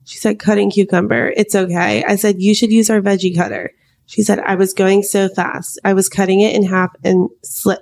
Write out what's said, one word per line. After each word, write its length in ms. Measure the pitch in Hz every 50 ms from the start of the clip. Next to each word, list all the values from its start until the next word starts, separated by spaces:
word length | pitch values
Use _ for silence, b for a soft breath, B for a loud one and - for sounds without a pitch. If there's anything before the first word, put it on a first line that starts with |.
| _
She 140 | - - -
said, 200 | - 214 208 -
"Cutting 320 | - 208 208 208 202 196
cucumber. 600 | - 202 190 - 190 175 196 - 220 233 - - -
It's 180 | - 208 - -
okay." 500 | 196 185 175 170 170 175 202 208 220 -
I 120 | - 208
said, 200 | 196 - 208 196 180
"You 160 | 190 208 208
should 160 | - 240 214
use 200 | 220 226 214 220
our 100 | 220 208
veggie 340 | 196 202 196 185 185 185 175
cutter." 360 | 170 175 - 101 90 - - - _ _ _ _ _ _
She 180 | _ - 214
said, 180 | 202 208 202 196
"I 140 | - - 196
was 180 | 180 196 190 -
going 280 | - 190 190 196 202
so 280 | 202 - - 202 196 190
fast. 500 | 190 185 175 - - - 175 - - - -
I 100 | 196 196
was 160 | 190 190 -
cutting 300 | - 196 190 190 190 196
it 140 | 208 214 -
in 100 | 208 202
half 240 | 185 185 185 185 180 - _
and 280 | - - 185 180 185 - - _
sli-, 360 | - - - - - 190 190 -